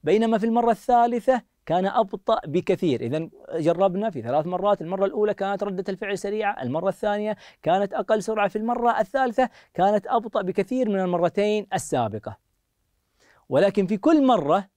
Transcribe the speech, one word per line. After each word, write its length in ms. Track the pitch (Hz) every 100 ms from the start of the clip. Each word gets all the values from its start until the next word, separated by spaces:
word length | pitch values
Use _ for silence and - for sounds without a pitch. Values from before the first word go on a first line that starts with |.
بينما 340 | 147 202 226 220
في 80 | 226
المرة 260 | 226 233
الثالثة 680 | 220 - 240 240 233 - 254 _ _ -
كان 200 | 170 190
أبطأ 540 | - 196 196 - 220 156
بكثير. 540 | 156 - 185 175 120
إذن 280 | 117 151 165 - - 170
جربنا 540 | 156 170 196 180 220
في 120 | 147
ثلاث 240 | 113 143 156
مرات، 360 | 180 202 202
المرة 240 | 165 190 196
الأولى 280 | - 214
كانت 300 | 196 196 202
ردة 200 | 202 185 190
الفعل 280 | 190 202 196
سريعة، 440 | 202 214 208 -
المرة 260 | 127 147 190
الثانية 480 | 190 214 208 214 208 - _
كانت 300 | - 185 202
أقل 300 | - 196 220
سرعة، 240 | 190 220 202
في 80 | 214
المرة 440 | 226 240 240 226
الثالثة 500 | 220 269 262 226 254 - _
كانت 340 | - 190 208 -
أبطأ 340 | 226 208 214
بكثير 480 | 185 180 190 254 226
من 100 | 196
المرتين 680 | 185 175 175 202 208 214 202
السابقة. 640 | 185 - 139 113 107 - - _ _ _ _ _ _ _ _ _ _ _
ولكن 380 | 131 196 202 185
في 100 | 208
كل 280 | 311 320 262
مرة 500 | 226 143 185 190